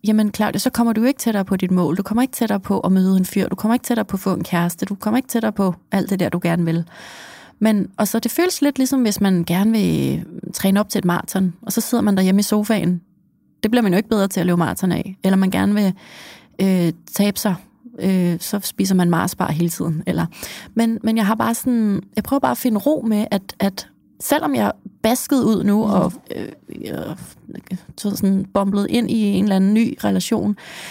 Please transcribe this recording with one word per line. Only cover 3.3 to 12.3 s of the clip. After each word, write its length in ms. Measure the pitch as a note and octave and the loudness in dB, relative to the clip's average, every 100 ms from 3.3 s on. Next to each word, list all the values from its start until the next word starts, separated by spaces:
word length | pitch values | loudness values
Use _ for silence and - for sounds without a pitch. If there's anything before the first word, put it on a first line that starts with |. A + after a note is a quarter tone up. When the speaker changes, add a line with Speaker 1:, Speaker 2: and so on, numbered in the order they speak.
| G3 - | -2 -2
Speaker 1:
Du 60 | F#3+ | -2
kommer 200 | G#3+ B3 | 0 0
ikke 80 | - | 0
tættere 200 | A#3 G3+ | -2 -2
på 120 | F#3+ | -2
at 40 | |
få 120 | G3 | -2
en 100 | F#3 | -2
kæreste. 420 | F3 E3+ E3+ - F#3+ | -2 0 0 -4 -8
Du 100 | G3+ | -4
kommer 220 | G#3+ A#3 | -2 -2
ikke 100 | C4+ | -2
tættere 220 | A#3 A3 | -2 -2
på 240 | G3+ F#3+ E3+ _ | 0 -2 -2 _
alt 180 | G3 - | -4 -2
det 100 | F#3 | -2
der, 100 | F3+ | 0
du 100 | F3+ | 0
gerne 220 | E3+ E3+ E3 | 0 0 0
vil. 180 | E3 E3 - - - - - - _ | -2 -4 -12 -20 -20 -20 -20 -20 _
Men, 240 | G#3+ G#3 - - | 2 2 -2 -2
og 100 | G#3 | -2
så 120 | A3+ | 0
det 120 | A3+ | -2
føles 300 | - F4+ - | 0 0 2
lidt 160 | C#4+ C#4 | 0 2
ligesom, 240 | C4 C4+ | 0 2
hvis 200 | A#3 G#3+ | 0 2
man 220 | G3 F3+ | 2 2
gerne 280 | E3 F3 G#3 | 2 2 2
vil 520 | A3+ F3+ D#3+ C3+ D3 - - - | 2 2 2 0 -2 -6 -12 -12
træne 260 | - F#3+ G3 | -2 2 2
op 100 | G#3 | 2
til 100 | G3+ | 0
et 60 | F3 | 2
maraton, 480 | F3 - F#3+ F#3+ - | 0 -2 0 0 -2
og 100 | - | -4
så 80 | - | -4
sidder 200 | - A#3+ | 0 0
man 140 | G#3+ F#3+ | 2 2
derhjemme 220 | F#3+ | 4